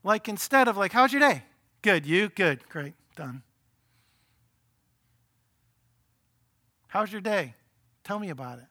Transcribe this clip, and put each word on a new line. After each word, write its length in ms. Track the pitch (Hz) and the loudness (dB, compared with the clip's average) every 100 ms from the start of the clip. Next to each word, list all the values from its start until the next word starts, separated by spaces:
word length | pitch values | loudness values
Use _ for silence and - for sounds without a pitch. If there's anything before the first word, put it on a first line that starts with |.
like, 260 | 190 214 226 | 0 -2 -2
instead 400 | 208 - 269 240 | -10 2 4 4
of, 80 | 202 | 2
like, 160 | 190 | 0
"How's 200 | 233 254 | 4 2
your 80 | 277 | 4
day?" 240 | 285 147 - _ _ _ | 2 2 -8 _ _ _
"Good, 240 | 208 175 143 | 2 2 2
you?" 220 | 175 208 | 0 0
"Good, 400 | - 185 135 _ | 0 0 0 _
great, 260 | 160 143 - _ - | -12 -12 -16 _ -16
done." 260 | 135 127 _ _ _ _ _ _ _ _ _ _ _ _ _ _ _ _ _ _ _ _ _ _ _ _ _ _ _ _ _ _ _ _ _ _ _ | -14 -14 _ _ _ _ _ _ _ _ _ _ _ _ _ _ _ _ _ _ _ _ _ _ _ _ _ _ _ _ _ _ _ _ _ _ _
"How's 240 | 190 208 | -4 -4
your 80 | 208 | -6
day? 340 | 202 202 139 - _ _ _ _ | -2 -2 -4 -14 _ _ _ _
Tell 140 | - 208 | -10 -10
me 120 | 202 | -8
about 280 | 135 127 120 | -12 -14 -16
it." 80 | 127 | -20